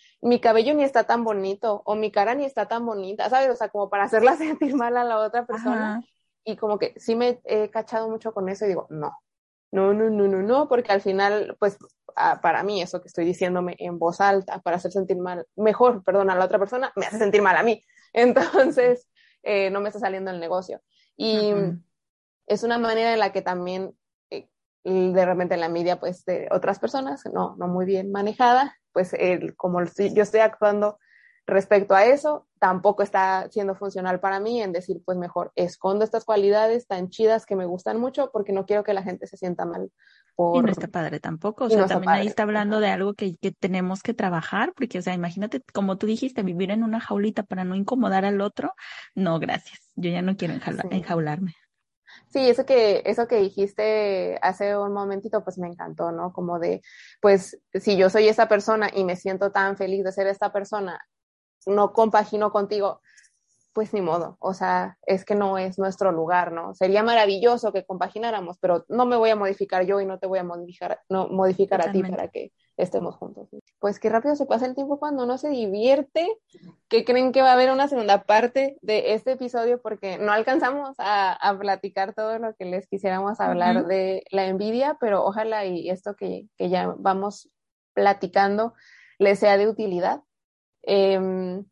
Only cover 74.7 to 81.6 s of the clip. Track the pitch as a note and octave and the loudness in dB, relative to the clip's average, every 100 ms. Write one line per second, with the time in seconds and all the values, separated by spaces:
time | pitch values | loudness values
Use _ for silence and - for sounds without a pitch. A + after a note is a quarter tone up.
74.7 | B3+ C#4 C#4+ D4 C#4+ B3 B3+ D4+ C4+ G#3+ | -4 -4 -4 -4 -4 -4 -4 -4 -4 -4
75.7 | G3+ A#3 C#4 C#4 D#4+ F4 A4+ _ - - | 0 4 4 2 -2 -2 -6 _ -20 -20
76.7 | - _ A3+ A3+ B3 B3+ C4 C4 B3+ B3+ | -20 _ 0 4 2 4 6 6 6 4
77.7 | C4 C#4+ C4+ G#3 G3 - G#3+ A#3 C4+ C#4 | 4 0 0 4 2 6 4 4 0 -2
78.7 | C#4 - G#3+ - G#3+ - B3+ B3 A#3+ A3+ | -4 -2 0 0 -2 -2 -4 -4 -2 0
79.7 | B3 A3 G#3+ G3 F3+ G#3 G#3+ A3 C4+ B3+ | -2 -4 -8 -8 -4 0 2 2 0 0
80.7 | C#4+ C4+ C4+ G3 G#3 F#3+ - G3 G3 | -2 -8 -6 -2 0 0 0 -2 0